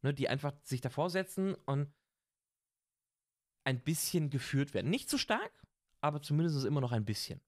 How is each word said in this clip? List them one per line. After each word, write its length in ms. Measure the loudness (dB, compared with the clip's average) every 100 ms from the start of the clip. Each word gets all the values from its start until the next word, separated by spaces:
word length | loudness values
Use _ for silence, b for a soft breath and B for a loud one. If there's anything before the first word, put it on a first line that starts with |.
Ne, 100 | 0
die 160 | 0 0
einfach 240 | 0 -2 -6
sich 180 | -6 -4
davor 280 | -2 0 0
setzen 460 | 0 -2 -2 -2 -2 -2
und 260 | -2 -2 _ _ _ _ _ _ _ _ _ _ _ _ _ _ _ _ _ -2
ein 160 | -2
bisschen 460 | 0 -2 0 0 0
geführt 440 | -2 0 0 2
werden. 180 | 0 0
Nicht 180 | 0 0
zu 80 | -2
stark, 460 | 0 -2 -2 _ -20 _ _ _
aber 200 | -2 -2
zumindest 420 | 0 2 4 2 2
immer 160 | 2
noch 100 | 2
ein 140 | 0 0
bisschen. 360 | -2 -4 -10